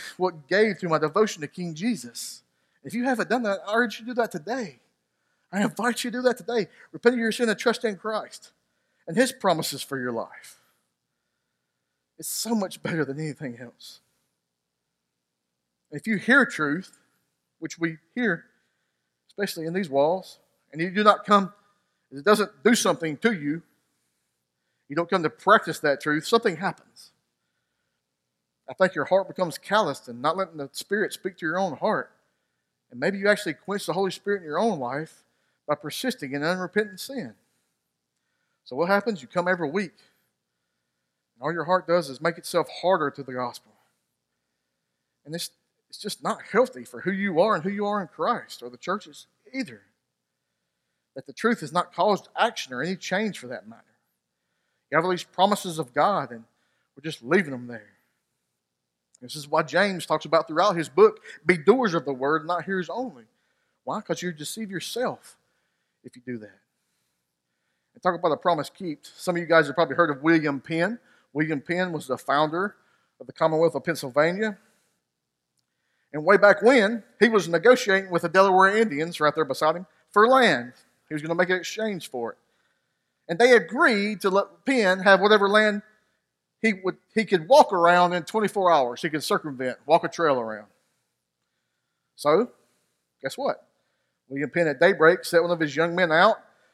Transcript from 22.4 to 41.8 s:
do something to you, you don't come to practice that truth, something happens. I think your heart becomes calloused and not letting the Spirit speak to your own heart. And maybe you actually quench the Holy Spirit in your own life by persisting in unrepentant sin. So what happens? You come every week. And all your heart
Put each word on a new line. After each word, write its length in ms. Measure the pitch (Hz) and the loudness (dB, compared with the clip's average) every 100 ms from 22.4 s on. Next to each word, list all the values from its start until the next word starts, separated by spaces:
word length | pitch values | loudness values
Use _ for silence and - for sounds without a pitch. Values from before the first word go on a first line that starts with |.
| 196 _ | 0 _
do 100 | 226 | 2
something 420 | 240 190 185 160 139 | 2 0 -2 -4 -2
to 140 | 233 | -2
you, 300 | 185 147 170 _ _ _ _ _ _ _ _ _ _ _ _ _ | -2 -4 -6 _ _ _ _ _ _ _ _ _ _ _ _ _
you 80 | 151 | -6
don't 140 | 170 | -2
come 120 | 190 | -2
to 80 | 151 | -2
practice 480 | - 196 214 175 - | -2 4 4 2 -4
that 200 | 151 135 | -2 -2
truth, 260 | 151 151 - | -2 -4 0
something 300 | 233 233 156 | 0 0 -4
happens. 540 | 190 - _ _ - _ _ _ _ _ _ _ _ _ _ _ _ _ _ _ - | -8 -8 _ _ -20 _ _ _ _ _ _ _ _ _ _ _ _ _ _ _ -20
I 60 | |
think 200 | 127 185 | -2 -2
your 120 | 156 131 | 0 0
heart 200 | 190 185 | 0 0
becomes 320 | - 175 - | -6 -6 -6
calloused 500 | - 208 165 135 - | -2 0 0 -4 -12
and 140 | 120 | -6
not 140 | 147 185 | -4 -2
letting 220 | 185 160 | -6 -8
the 100 | 139 | -12
Spirit 400 | - - 208 160 | -12 -6 -4 -4
speak 240 | - 180 - | -6 -12 -8
to 80 | 160 | -6
your 120 | 180 | -2
own 180 | 190 123 | -4 -2
heart. 360 | 202 160 - _ _ _ _ _ _ _ _ | -2 -2 -6 _ _ _ _ _ _ _ _
And 100 | 123 | -6
maybe 180 | 170 196 | -4 -2
you 100 | 202 | 0
actually 260 | 202 170 | 0 -2
quench 320 | 143 - 202 - | -10 -8 -8 -6
the 60 | |
Holy 180 | 170 190 | -4 -4
Spirit 320 | - 202 202 | -6 -6 -6
in 60 | 160 | -4
your 100 | 156 | -2
own 200 | 226 160 | -2 -2
life 460 | 123 139 160 _ _ _ _ _ - | -6 -8 -10 _ _ _ _ _ -6
by 80 | |
persisting 580 | 147 151 - 254 - 135 | -6 -6 -6 -6 -6 -8
in 100 | 143 | -4
unrepentant 560 | 156 185 175 208 208 185 | -4 -4 -4 -4 -4 -10
sin. 340 | - 269 123 104 _ _ _ _ _ _ _ _ _ _ _ _ | -12 -12 -12 -16 _ _ _ _ _ _ _ _ _ _ _ _
So 120 | - 127 | -14 -4
what 120 | 175 | 0
happens? 340 | 202 226 196 | 0 0 -8
You 60 | - | -6
come 200 | 180 175 | -4 -2
every 200 | 180 147 | -2 -2
week. 240 | 190 175 _ _ _ _ _ _ _ _ _ _ _ _ _ _ | -4 -8 _ _ _ _ _ _ _ _ _ _ _ _ _ _
And 80 | 117 | _
all 100 | 143 | -8
your 120 | 170 | -6
heart 220 | 151 185 | -2 -2